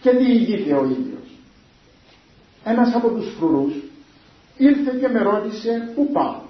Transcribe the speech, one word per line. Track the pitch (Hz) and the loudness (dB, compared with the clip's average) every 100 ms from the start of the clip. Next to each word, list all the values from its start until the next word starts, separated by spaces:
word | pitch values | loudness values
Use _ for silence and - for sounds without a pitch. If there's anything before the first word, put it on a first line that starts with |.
Και | 262 | 4
διηγείται | 247 254 226 180 208 147 | 4 4 4 2 -2 0
ο | 139 | 0
ίδιος: | 131 127 - - - - - _ _ _ _ _ _ _ _ _ _ _ | 0 -2 -6 -10 -16 -20 -20 _ _ _ _ _ _ _ _ _ _ _
"Ένας | 214 233 240 240 | -4 2 2 2
από | 233 | 0
τους | 170 - - | -2 -8 -4
φρουρούς | 160 143 139 - - - _ _ _ _ _ - | 0 0 0 -6 -12 -20 _ _ _ _ _ 2
ήρθε | 269 285 269 254 | 4 4 0 -2
και | 262 | -2
με | 226 | 0
ρώτησε | 202 208 220 214 226 233 233 - | 0 0 -2 -6 -4 -4 -4 -2
πού | 285 | -2
πάω. | - 120 - - | 0 -4 -6 -16